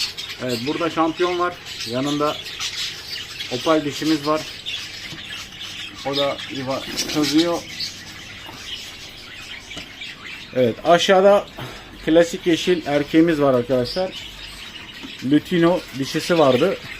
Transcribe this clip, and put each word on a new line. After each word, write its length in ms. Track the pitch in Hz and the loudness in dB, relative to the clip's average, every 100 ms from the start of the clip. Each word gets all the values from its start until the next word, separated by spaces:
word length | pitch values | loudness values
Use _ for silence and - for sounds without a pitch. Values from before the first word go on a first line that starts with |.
| - - - - | -6 -6 -12 -8
Evet, 160 | 131 120 127 | -4 -2 -2
burada 240 | 156 165 | -2 0
şampiyon 480 | 160 165 160 180 175 | 2 0 2 0 2
var. 160 | 175 170 - - 113 | -2 -2 -10 -10 -6
Yanında 460 | 123 143 147 151 147 - - - - - - - - - - - | -2 -2 0 0 -2 -8 -8 -8 -6 -8 -10 -10 -10 -10 -10 -6
opal 320 | 127 165 156 | -2 2 2
dişimiz 420 | 147 131 151 156 143 | 2 -2 0 0 2
var. 140 | 156 151 - - - - - - - - - - - - - - - 131 | -2 -2 -12 -10 -10 -10 -12 -12 -12 -12 -12 -12 -14 -14 -12 -12 -10 -4
O 100 | 139 | 0
da 200 | 143 - - 135 | 0 -2 -8 -6
yuva 260 | 131 131 - 117 - | -4 -4 -4 -6 -2
kazıyor. 440 | 151 143 151 170 165 - - - - - - - - - - - - - - - - - - - - - - - - - - - - - | 0 2 4 4 0 -4 -8 -8 -10 -14 -16 -16 -16 -16 -14 -12 -12 -12 -14 -16 -16 -16 -16 -14 -14 -14 -14 -14 -14 -14 -14 -14 -14 -4
Evet, 220 | 123 120 107 | 2 2 4
aşağıda 600 | 147 175 - 185 196 202 - - - - - - - | 6 6 8 8 8 8 4 -6 -12 -14 -16 -6 4
klasik 400 | 160 170 185 175 | 6 6 4 2
yeşil 400 | 160 - 180 139 | 2 4 2 2
erkeğimiz 540 | 147 143 160 170 151 | 0 4 6 6 6
var 140 | 143 | 4
arkadaşlar. 560 | 127 120 127 123 180 185 - - - - - - - - - - - 123 | 4 4 2 2 0 -4 -4 -12 -14 -16 -16 -16 -16 -16 -14 -14 -8 2
Lutino 500 | 147 - 180 165 180 - 127 | 4 4 4 4 4 0 -6
dişisi 400 | 131 160 - 170 | -4 -2 2 6
vardı. 400 | 143 123 175 - - | 6 6 4 0 -6